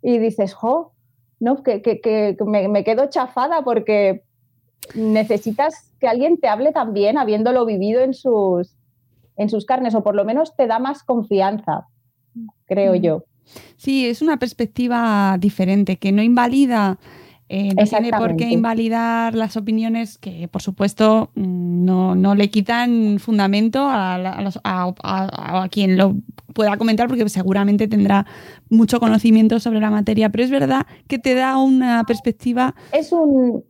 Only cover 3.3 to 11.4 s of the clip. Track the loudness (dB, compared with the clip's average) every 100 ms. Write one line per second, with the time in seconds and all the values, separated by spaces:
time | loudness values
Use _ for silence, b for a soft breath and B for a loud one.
3.3 | -4 -2 -2 -2 -2 0 0 2 -2 _
4.3 | _ _ _ _ _ -14 -4 0 0 0
5.3 | -2 -2 -2 -4 -4 _ _ -2 0 0
6.3 | 0 0 0 0 0 -4 0 0 0 0
7.3 | 0 0 0 0 -2 0 0 0 -2 -2
8.3 | 0 0 0 -4 _ _ _ _ _ _
9.3 | -6 -4 -4 -2 -2 0 0 0 -2 0
10.3 | 0 -2 -2 -2 0 -4 -8 _ -4 0
11.3 | 0